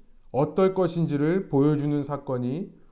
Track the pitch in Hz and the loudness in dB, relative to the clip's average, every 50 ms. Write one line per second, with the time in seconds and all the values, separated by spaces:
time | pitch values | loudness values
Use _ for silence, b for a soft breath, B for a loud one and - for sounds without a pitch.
0 | - - - - - - - 127 147 147 - 196 190 190 190 196 180 170 165 165 | -20 -20 -20 -20 -14 -6 -2 0 0 0 2 2 2 2 2 2 0 0 0 -2
1 | 160 139 147 139 147 160 180 196 180 - 151 135 143 151 151 143 143 147 147 147 | -2 0 0 0 0 0 0 0 -2 0 2 4 4 4 2 2 0 -2 -2 -2
2 | 143 143 143 - - 139 127 123 123 123 139 175 208 - b b b b | -4 -4 -8 -8 -6 -6 -6 -4 -4 -4 -6 -6 -8 -10 b b b b